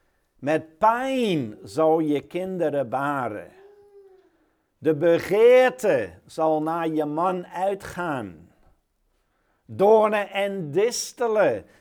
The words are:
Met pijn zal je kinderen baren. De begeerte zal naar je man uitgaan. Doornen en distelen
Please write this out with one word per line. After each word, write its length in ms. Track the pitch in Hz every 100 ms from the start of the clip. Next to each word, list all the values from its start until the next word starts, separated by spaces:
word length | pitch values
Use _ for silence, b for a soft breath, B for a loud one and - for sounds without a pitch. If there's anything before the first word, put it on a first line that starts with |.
| _ _ _ _
Met 400 | 135 156 160 -
pijn 800 | 214 240 262 262 220 160 113 -
zal 360 | 104 113 160 160
je 220 | 151 143
kinderen 680 | 139 175 185 185 156 139 120
baren. 600 | 131 143 143 117 104 82 - - _ _ - 392 b b b b b b _
De 160 | 151
begeerte 1160 | 147 170 165 - 202 233 254 254 254 202 135 92 - _
zal 360 | - 160 156
naar 260 | 156 170 165
je 160 | 156
man 420 | 147 151 185 185 175
uitgaan. 1040 | 170 190 196 - 180 175 135 101 85 87 _ _ _ _ _ _ _ _ _ _ _
Doornen 680 | - 110 196 220 214 208 196
en 400 | 196 202 196 147
distelen 960 | 160 233 233 - - 233 214 160 104 - b